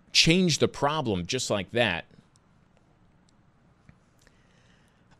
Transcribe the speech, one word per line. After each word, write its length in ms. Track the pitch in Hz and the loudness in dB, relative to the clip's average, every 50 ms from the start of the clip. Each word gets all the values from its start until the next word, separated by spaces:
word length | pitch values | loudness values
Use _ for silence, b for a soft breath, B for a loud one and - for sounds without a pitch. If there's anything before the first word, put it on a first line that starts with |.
| _ _ - | _ _ 0
change 460 | - - 165 160 185 185 175 147 - | 2 4 4 4 4 4 2 2 0
the 100 | 127 - | 0 -2
problem 580 | - - - 143 151 160 139 120 101 90 87 | -2 -2 -2 -2 -2 -2 -2 -2 -2 -2 -4
just 240 | 87 - 131 - - | -4 -6 -6 -4 -4
like 200 | 120 101 92 - - | -4 -4 -4 -4 -2
that, 340 | 117 120 107 87 82 - - - - _ _ _ _ _ _ _ _ _ _ _ _ _ _ _ _ _ _ _ _ _ _ _ _ _ _ _ _ _ _ _ _ _ - _ _ _ _ _ _ b b b b b b b b b b b b b b b b b b b | 0 0 0 0 -4 -8 -12 -20 -20 _ _ _ _ _ _ _ _ _ _ _ _ _ _ _ _ _ _ _ _ _ _ _ _ _ _ _ _ _ _ _ _ _ -20 _ _ _ _ _ _ b b b b b b b b b b b b b b b b b b b